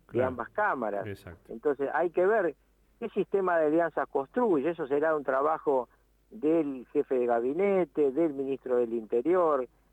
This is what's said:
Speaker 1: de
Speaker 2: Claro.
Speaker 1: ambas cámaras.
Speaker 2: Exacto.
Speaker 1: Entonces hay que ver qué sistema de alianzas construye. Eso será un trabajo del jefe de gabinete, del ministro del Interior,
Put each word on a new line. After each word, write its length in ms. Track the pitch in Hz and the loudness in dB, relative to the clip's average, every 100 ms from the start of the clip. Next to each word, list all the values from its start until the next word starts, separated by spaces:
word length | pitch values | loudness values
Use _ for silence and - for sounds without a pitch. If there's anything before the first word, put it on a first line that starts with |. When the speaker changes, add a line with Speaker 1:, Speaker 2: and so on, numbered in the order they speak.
| - | -6
Speaker 1:
de 40 | |
Speaker 2:
Claro. 140 | 117 127 | -2 -2
Speaker 1:
ambas 200 | 123 113 | -4 -8
cámaras. 560 | - 208 147 107 101 101 | -2 -2 -2 -4 -4 -8
Speaker 2:
Exacto. 460 | 98 90 85 - | -10 -14 -20 -16
Speaker 1:
Entonces 360 | 113 151 139 135 | -4 -2 -2 -2
hay 160 | 147 175 | -2 -2
que 160 | 180 185 | 0 2
ver 300 | 220 170 - _ _ _ - | 2 0 -4 _ _ _ -12
qué 100 | 233 | -8
sistema 480 | 208 180 196 185 170 | -4 -2 0 0 2
de 80 | 151 | 2
alianzas 420 | 160 165 - 135 | 2 0 -2 -2
construye. 640 | 139 135 247 240 156 151 | -4 -4 0 2 2 2
Eso 160 | 170 131 | -4 -2
será 260 | 143 160 | 0 2
un 80 | 156 | 0
trabajo 680 | 135 131 151 156 156 131 117 _ _ _ _ | 0 0 0 -2 0 0 -2 _ _ _ _
del 560 | 113 143 165 147 131 110 | -4 0 2 0 -6 -4
jefe 220 | 147 - 127 | -2 0 0
de 100 | 120 | 2
gabinete, 840 | 117 123 165 202 190 175 - 143 | 0 0 0 0 2 0 0 0
del 240 | 135 165 | 2 -2
ministro 420 | 139 135 135 127 123 | -2 -4 -6 -2 0
del 160 | 117 | 0
Interior, 720 | 117 107 120 143 185 160 139 123 _ _ | -2 -2 -2 2 2 2 0 -2 _ _